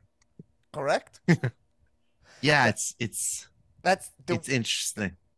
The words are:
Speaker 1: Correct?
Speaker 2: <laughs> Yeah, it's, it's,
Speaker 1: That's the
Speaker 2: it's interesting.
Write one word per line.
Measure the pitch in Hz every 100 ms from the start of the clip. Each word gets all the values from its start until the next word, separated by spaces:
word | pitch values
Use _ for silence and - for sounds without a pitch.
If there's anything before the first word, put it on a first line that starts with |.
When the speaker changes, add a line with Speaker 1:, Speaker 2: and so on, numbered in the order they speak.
| _ _ _ - - _ _
Speaker 1:
Correct? | 151 143 190 - - -
Speaker 2:
<laughs> | 165 127 - _ _ _ _ _ _ _ -
Yeah, | 139 147 117
it's, | - - -
it's, | 117 - - - - _ _ _
Speaker 1:
That's | 180 190 - - -
the | 170
Speaker 2:
it's | -
interesting. | 131 110 - - 107 95 - _